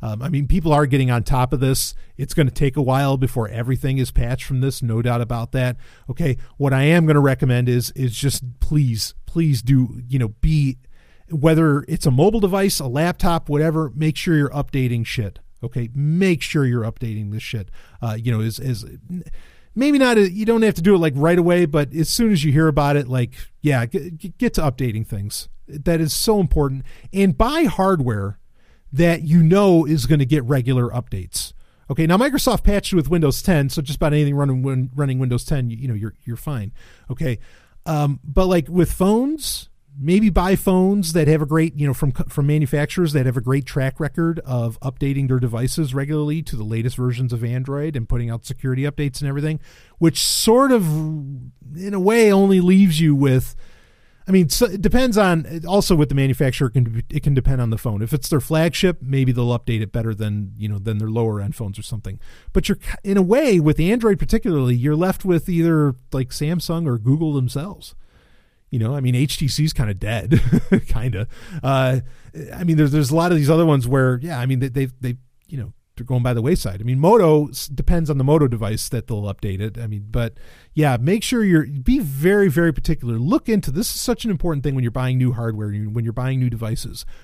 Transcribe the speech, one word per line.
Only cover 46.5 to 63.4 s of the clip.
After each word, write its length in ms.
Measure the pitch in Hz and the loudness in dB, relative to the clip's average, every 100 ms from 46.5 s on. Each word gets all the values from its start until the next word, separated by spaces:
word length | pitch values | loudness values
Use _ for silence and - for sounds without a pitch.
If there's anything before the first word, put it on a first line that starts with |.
| - | -6
the 80 | |
latest 320 | 107 113 123 123 | -4 -4 -4 -2
versions 360 | 127 120 127 | -4 -2 -4
of 120 | 120 | -4
Android 500 | 117 123 131 139 156 | -4 -4 -4 -4 -4
and 140 | 139 117 | -6 -2
putting 200 | 123 120 | -2 -2
out 160 | 117 | -6
security 380 | - 131 131 127 | -10 -8 -4 -2
updates 380 | 143 147 143 135 | -2 -2 -6 -4
and 80 | 143 | -6
everything, 320 | 139 151 156 - - - - | -4 -4 -6 -10 -20 -18 0
which 200 | 165 - | 0 2
sort 540 | - - - 240 277 | -2 0 4 6 6
of, 120 | 247 | 4
in 1080 | 170 151 156 156 139 135 127 - 123 151 196 | 2 0 -2 -6 -8 -12 -14 -20 -18 -12 -6
a 80 | 202 | 0
way, 320 | 185 233 220 | 2 6 6
only 280 | 196 196 190 | 6 6 6
leaves 400 | 180 190 196 156 | 6 8 6 6
you 140 | 160 | 4
with, 400 | 139 139 131 127 - - - _ _ _ _ - | 4 4 4 0 -8 -16 -18 _ _ _ _ 2
I 60 | |
mean, 160 | 190 170 | 4 4
so 180 | - 233 | 2 0
it 160 | 196 | 2
depends 340 | 165 247 269 208 | 2 4 4 4
on, 440 | 196 165 - 165 | 4 2 -2 -10
also 300 | 160 202 196 | -2 0 2
with 140 | 170 147 | 2 2
the 80 | 139 | 2
manufacturer, 500 | 135 127 139 - 131 | 0 0 -2 0 -2
it 60 | |
can, 320 | 127 117 113 - | 0 0 -2 -6
it 140 | 147 | -4
can 120 | - | 0
depend 260 | 135 127 131 | 2 2 2
on 100 | 120 | 0
the 80 | 110 | -2
phone. 240 | 127 104 | -4 -4
If 100 | 113 | -2
it's 160 | 147 - | -4 0
their 120 | 151 | -2
flagship, 580 | - 160 170 - 185 170 | 0 0 0 2 0 0
maybe 300 | 131 135 127 | -2 0 0
they'll 260 | 123 120 120 | 0 0 -2
update 240 | - 113 | -2 -4
it 120 | 107 | -4
better 200 | 120 113 | -4 -4
than, 420 | 104 107 104 98 104 | -4 -4 -4 -6 -8
you 120 | 104 | -8
know, 120 | 101 | -6
than 180 | 104 107 | -4 -4
their 100 | 110 | -4
lower 320 | 110 113 104 | -2 -2 -2
end 140 | 98 | -6
phones 240 | - 104 92 | -8 -8 -10
or 40 | |
something. 360 | 101 107 95 95 - - - | -10 -10 -10 -12 -14 -18 -4
But 160 | - - | -2 0
you're 100 | 196 | -4
ki-, 200 | - - | -4 -8
in 120 | 202 196 | -2 2
a 60 | |
way, 380 | 180 247 | 4 4